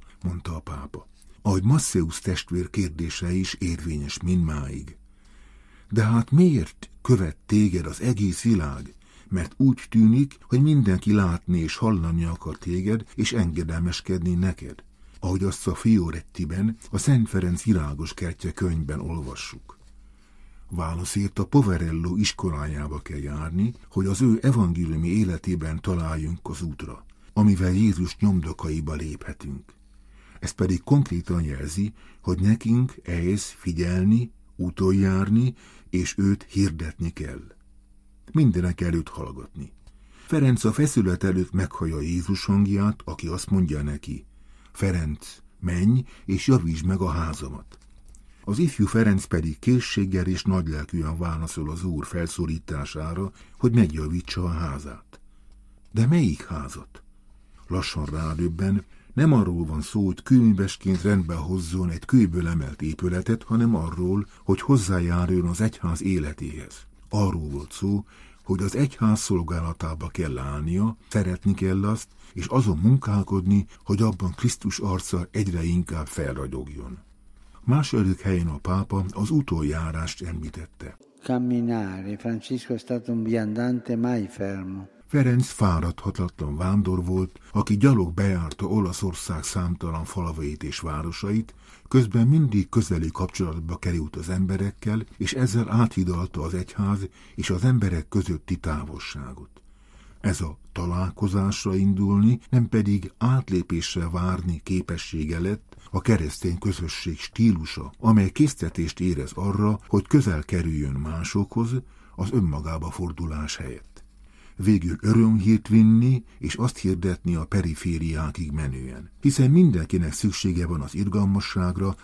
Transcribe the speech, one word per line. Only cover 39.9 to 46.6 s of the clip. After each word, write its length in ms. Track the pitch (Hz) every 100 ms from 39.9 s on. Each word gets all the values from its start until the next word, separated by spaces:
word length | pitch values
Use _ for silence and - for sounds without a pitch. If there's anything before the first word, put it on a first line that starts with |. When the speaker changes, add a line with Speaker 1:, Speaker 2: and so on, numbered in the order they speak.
| - - - -
Speaker 1:
Ferenc 380 | 156 135 120
a 80 | 113
feszület 520 | 110 147 120 92 90
előtt 280 | 98 92 90
meghallja 500 | 92 92 - 82 78
Jézus 440 | 78 87 87 95 -
hangját, 560 | 101 101 98 104 -
aki 240 | - - 82
azt 220 | 87 -
mondja 320 | 95 85 73
neki: 440 | 71 71 - 65 - - - - -
„Ferenc, 560 | - 98 87 78 73 - - - -
menj 440 | 87 87 101 127 127 - -
és 220 | 90 -
javítsd 380 | 127